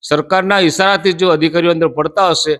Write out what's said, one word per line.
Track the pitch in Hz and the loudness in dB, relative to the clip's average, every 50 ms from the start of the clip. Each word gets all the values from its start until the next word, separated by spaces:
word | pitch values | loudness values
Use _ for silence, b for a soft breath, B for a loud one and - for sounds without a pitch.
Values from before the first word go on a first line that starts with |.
સરકારના | - - 147 151 147 - 185 185 185 190 202 196 | -4 -2 -2 -2 -2 0 -2 -2 0 2 0 2
ઈશારાથી | 185 160 147 - 190 196 202 190 - 196 180 | 2 0 0 0 0 0 0 0 0 -2 0
જો | 165 185 185 | 0 0 0
અધિકારીઓ | 165 151 156 165 151 170 170 175 | 2 2 0 0 0 0 0 0
અંદર | 170 160 165 | 0 2 0
પડતા | 156 123 143 151 156 - 208 196 180 | -2 -2 -2 -6 -4 0 0 0 0
હશે | 160 - - 156 151 | 0 -2 -2 -4 -4